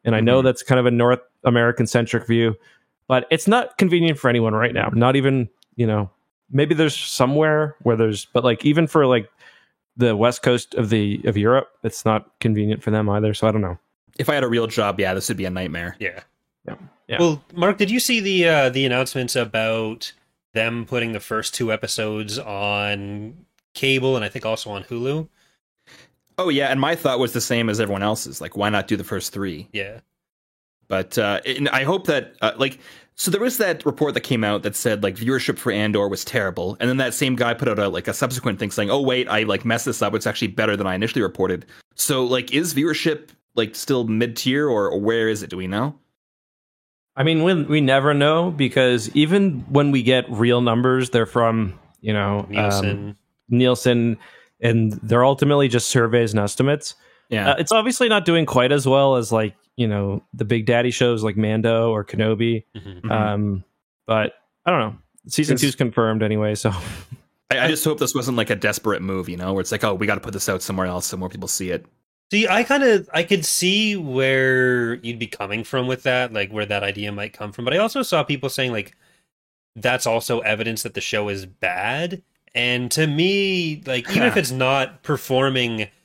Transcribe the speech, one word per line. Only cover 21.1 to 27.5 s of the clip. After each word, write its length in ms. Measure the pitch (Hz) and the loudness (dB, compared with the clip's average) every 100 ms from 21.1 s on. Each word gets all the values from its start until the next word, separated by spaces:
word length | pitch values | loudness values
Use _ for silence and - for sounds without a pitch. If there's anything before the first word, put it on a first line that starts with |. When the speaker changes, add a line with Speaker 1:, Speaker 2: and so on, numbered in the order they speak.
Speaker 3:
the 80 | 107 | -6
first 320 | - 110 - | -6 -6 -6
two 180 | - 117 | -4 -2
episodes 640 | 110 - - 107 107 104 113 | -2 -4 -4 -4 -6 -6 -10
on 1080 | 107 101 104 104 104 101 101 104 107 160 _ _ _ | -8 -6 -2 -2 -2 -4 -6 -10 -12 -16 _ _ _
cable 400 | - 135 131 131 | -4 0 0 0
and 100 | 127 | -2
I 40 | 104 | -2
think 180 | - 110 | -6 -6
also 240 | 110 107 | -6 -6
on 140 | 101 | -10
Hulu? 420 | 95 117 127 151 160 _ _ _ _ _ _ - _ _ _ - | -10 -8 -4 -4 -8 _ _ _ _ _ _ -20 _ _ _ -4
Speaker 2:
Oh, 100 | 185 | -2
yeah, 200 | 139 139 | 0 0
and 120 | 135 | 0
my 140 | 139 | 0
thought 240 | 165 139 127 | 0 -2 0
was 140 | 123 | -2
the 60 | 120 | -2
same 280 | - | -2